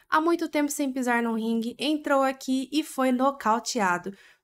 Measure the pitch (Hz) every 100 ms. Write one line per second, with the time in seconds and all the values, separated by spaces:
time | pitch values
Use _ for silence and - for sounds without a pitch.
0 | - 320 320 339 330 302 294 294 285 262
1 | 247 233 233 226 220 226 226 - 262 302
2 | 294 277 262 254 - 262 262 285 302 -
3 | 262 254 262 277 214 226 226 247 190 175
4 | 180 196 - _